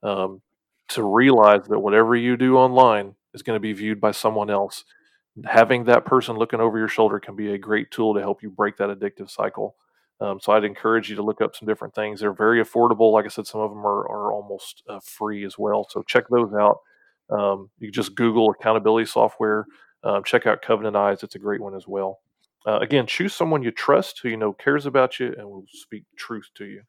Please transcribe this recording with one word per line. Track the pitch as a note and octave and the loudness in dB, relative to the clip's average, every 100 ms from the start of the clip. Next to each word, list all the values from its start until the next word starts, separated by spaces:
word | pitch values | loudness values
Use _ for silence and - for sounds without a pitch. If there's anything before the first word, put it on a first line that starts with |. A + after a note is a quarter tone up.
Um, | G#2+ G2 F#2+ F#2+ _ _ _ _ _ | -4 -4 -4 -8 _ _ _ _ _
to | - | -6
realize | G#2 G#2 C3 B2+ G#2 G#2 F#2+ | 0 4 6 8 8 8 4
that | G#2+ | -2
whatever | G2+ G#2 A2+ | 2 4 4
you | A#2+ A#2 B2 | 2 0 2
do | B2+ C3 | 4 6
online | B2+ B2+ B2+ G#2+ G2+ G2 _ | 6 6 6 4 -2 -14 _
is | - | -16
gonna | - A2+ | -6 -4
be | G#2+ | -4
viewed | G2 G#2+ G#2+ | -6 -4 -2
by | G#2+ | -2
someone | G2+ A2 A2 G#2 | 0 -2 -2 -2
else. | G2+ G2 - - _ _ _ _ - | -2 -4 -8 -20 _ _ _ _ -18
Having | A#2 A2+ A2+ B2+ | 0 2 4 2
that | A#2 A#2+ | 4 2
person | - C3 B2 A2 | 4 0 0 -4
looking | A2 A#2 | -4 0
over | A2+ A2 | -2 0
your | A2 | -4
shoulder | - A2 G#2 | 2 0 0
can | - | -8
be | G2 G#2 | -10 -8
a | G2+ | -8
great | G2 G#2+ - | -4 -4 -4
tool | - A2 | -4 -2
to | G#2 | -2
help | G2 G2+ | -4 -8
you | G#2+ | -10
break | F#2+ G#2 - | -4 -4 -2
that | G2+ | -6
addictive | G2+ G2+ - G2 | -4 -8 -10 -18
cycle. | - G#2+ - G#2+ _ _ _ _ _ | -6 -6 -6 -10 _ _ _ _ _
Um, | G#2 G2 | -8 -8
so | - | 2
I'd | G#2+ | 2
encourage | G#2 G2 A2 A2+ G2 | 2 -4 -2 -2 -2
you | G#2 | -6
to | |
look | G#2 G#2 | -6 -2
up | G#2+ - | -4 -4
some | G#2+ | -6
different | G#2+ G#2+ | -6 -6
things. | - G#2+ G#2 | -8 -8 -4
They're | G#2 | -6
very | F#2+ G#2+ A#2 | 0 2 2
affordable. | A2+ A#2+ A#2 A2 A2+ | 0 2 2 4 4
Like | G#2+ | 4
I | G#2+ | 0
said, | - G#2 | -8 -10
some | A2 | -6
of | G#2+ | -6
them | G#2 | -4
are, | G#2 G2+ G2+ | -4 -4 -4
are | G#2+ G#2 | -6 -6
almost, | G#2 G2+ G2 - - - | -6 -8 -12 -14 -20 -16
uh, | G2+ | -18
free | - - G#2+ G#2 | -16 -10 -8 -8
as | G2+ - | -10 -6
well. | G#2 G#2+ G#2 | -2 -2 -4
So | G#2+ | -10
check | - B2+ A#2 | -2 -2 2
those | B2 A2+ | 0 0
out. | G#2 G#2 G#2 _ _ _ _ _ | 2 2 2 _ _ _ _ _
Um, | G#2+ G2+ G2 G2 _ | -2 -2 -2 -8 _
you | G#2+ | -12
just | G2+ G2+ | -6 -8
Google | G2 A#2 A2+ A2 | 0 0 4 2
accountability | G2 A#2 A2 G#2 A2+ A2 | 2 0 2 2 2 0
software. | - A2 - A2 G#2+ G#2+ _ _ _ | 0 0 0 -2 -2 -6 _ _ _
Um, | G#2 G2+ | -4 -4
check | G2 B2 A2+ | 0 0 2
out | G#2+ | -2
Covenant | - A2 A2 | 0 -2 0
Eyes. | G#2 G2+ G2+ | 0 0 -2
It's | G#2 | -8
a | G2 | -12
great | G2+ G2+ | -6 -6
one | G2+ | -8
as | G2 F#2 | -14 -10
well. | G2 F#2+ G2 _ _ _ _ - | -6 -6 -8 _ _ _ _ -4
Uh, | G#2+ | -2
again, | - C#3+ A#2+ | 0 0 0
choose | - F#3+ | -4 -4
someone | - E3 D#3 | -2 -2 0
you | B2 | -2
trust, | A2+ - D3 F#3+ - | -6 0 0 0 -8
who | B2 | -8
you | A2+ | -4
know | A2 | -4
cares | G2 - C#3+ | -4 -2 -2
about | C#3+ C3+ B2+ - | -2 0 0 -2
you | B2 A#2 | -8 -8
and | G#2 | -14
will | G2 G2 | -18 -20
speak | - - G#2+ _ _ | -20 -20 -20 _ _
truth | - A2+ G2 _ | -14 -14 -14 _
to | G#2 | -18
you. | G2+ | -18